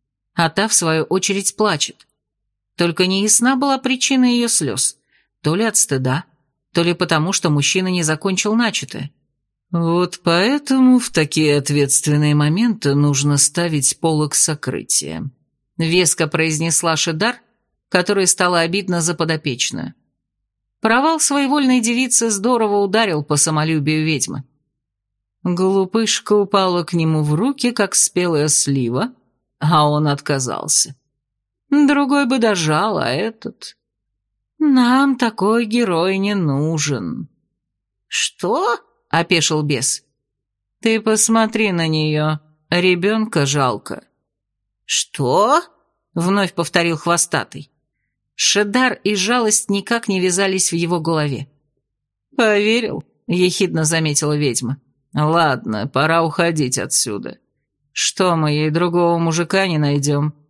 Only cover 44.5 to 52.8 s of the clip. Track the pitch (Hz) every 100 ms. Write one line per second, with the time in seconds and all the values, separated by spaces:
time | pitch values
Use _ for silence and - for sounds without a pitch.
44.5 | _ _ _ - - - - 127 156 214
45.5 | 302 - _ _ _ _ 175 175 202 190
46.5 | - 170 175 170 160 - 170 - 147 -
47.5 | - 147 _ _ _ _ _ _ - -
48.5 | 202 208 226 254 - 196 208 190 247 226
49.5 | 214 - 196 196 233 226 190 180 180 196
50.5 | 185 185 170 170 175 160 160 147 123 143
51.5 | _ _ _ _ _ _ _ _ - 226
52.5 | 208 208 226